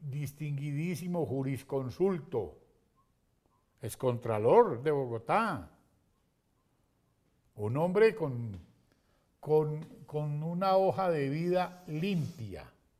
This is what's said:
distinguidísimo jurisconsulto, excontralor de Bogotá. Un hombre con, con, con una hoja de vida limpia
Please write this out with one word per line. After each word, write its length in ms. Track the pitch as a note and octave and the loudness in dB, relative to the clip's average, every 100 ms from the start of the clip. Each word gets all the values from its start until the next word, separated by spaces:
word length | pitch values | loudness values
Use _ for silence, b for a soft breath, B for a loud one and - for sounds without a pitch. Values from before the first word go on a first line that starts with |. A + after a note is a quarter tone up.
distinguidísimo 1200 | D3 C#3+ C#3 - D3+ C#3+ D3 C#3+ F3 D#3 F3+ F3 D3+ | -8 -6 -6 -6 -6 -4 -4 -4 -4 -4 -4 -2 -2
jurisconsulto, 1300 | C3+ C3+ B2+ - C#3 B2+ - F#3+ F3+ - B2 E2+ - _ _ _ _ _ _ _ _ _ _ _ _ | -2 -2 -4 -4 -4 -4 0 2 2 -2 -4 -4 -10 _ _ _ _ _ _ _ _ _ _ _ _
excontralor 1000 | A2+ - C3 A#2 A#2 G#2+ A2+ G3+ A3+ A#2 | -12 -2 -2 0 0 2 6 6 6 2
de 80 | D3+ | 0
Bogotá. 800 | C#3+ B2+ A2+ - F#3 A3+ C3+ D#2+ - _ _ _ _ _ _ _ _ _ _ _ _ _ _ _ _ _ - | 0 -2 -6 0 0 2 -2 -8 -18 _ _ _ _ _ _ _ _ _ _ _ _ _ _ _ _ _ -6
Un 220 | G#2 C3+ | -4 0
hombre 360 | F3 F#3+ A3 G#3+ | 2 6 4 4
con, 440 | D3+ B2 A#2 F#2 - _ _ _ _ _ _ _ | -2 -4 -6 -8 -14 _ _ _ _ _ _ _
con, 460 | - D3+ D3+ D3+ D#3+ - - | 2 2 4 -4 -10 -16 -8
con 380 | D3 D3+ D3 | -6 -4 -4
una 320 | D#3+ F3 F#3+ F#3+ | -4 -2 4 4
hoja 340 | F#3+ F#3+ F#3 | 4 2 2
de 200 | D#3+ C#3 | 2 0
vida 540 | D3+ F3 F3+ F3+ - - | -2 0 0 0 -6 -8
limpia 840 | D#3 F#3+ F3+ A#2+ - G#2+ E2 - _ _ | -4 -2 -2 -2 -6 -12 -12 -16 _ _